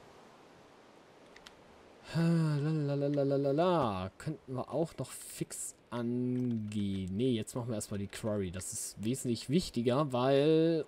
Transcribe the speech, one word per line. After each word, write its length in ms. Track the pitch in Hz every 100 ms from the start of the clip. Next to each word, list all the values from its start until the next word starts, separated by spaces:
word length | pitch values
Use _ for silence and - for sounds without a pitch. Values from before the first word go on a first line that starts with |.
| - - - - - - - - - - - - - - - - - - - - - 160
Lalalalalalala. 2000 | 165 165 156 147 151 156 143 143 143 147 139 139 139 147 185 170 117 92 95 -
Könnten 360 | 156 151 -
wir 160 | 127 -
auch 260 | 143 165 -
noch 140 | 131
fix 640 | - - - 165 - - - -
angehen. 1300 | 120 120 123 123 123 123 113 104 107 101 95 92 95
Nee, 160 | 131
jetzt 240 | 110 - 127
machen 140 | 120
wir 60 | 110
erstmal 240 | - 101
die 80 | 98
Quarry. 440 | - 110 104 92
Das 220 | 90 -
ist 300 | - - -
wesentlich 460 | 107 131 127 113 -
wichtiger, 640 | 175 - 120 120 131 147
weil 720 | 123 131 139 151 160 165 160